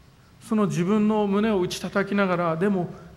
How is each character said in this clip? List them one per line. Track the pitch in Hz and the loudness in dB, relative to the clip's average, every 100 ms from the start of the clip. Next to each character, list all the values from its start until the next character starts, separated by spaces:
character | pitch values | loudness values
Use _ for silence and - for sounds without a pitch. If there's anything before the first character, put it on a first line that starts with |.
| - - - - | -20 -20 -20 -18
そ | - 220 | -4 0
の | 202 | 0
自 | 151 | 0
分 | 175 214 208 | 0 2 2
の | 214 202 | 2 2
胸 | 196 220 | 2 2
を | 202 | 0
打 | 180 | -2
ち | - | -4
叩 | 180 202 196 | -6 -4 -2
き | |
な | 202 190 | 0 0
が | 175 | 0
ら、 | 175 165 | 0 0
で | 202 | 0
も | 202 202 - - | 0 -2 -8 -18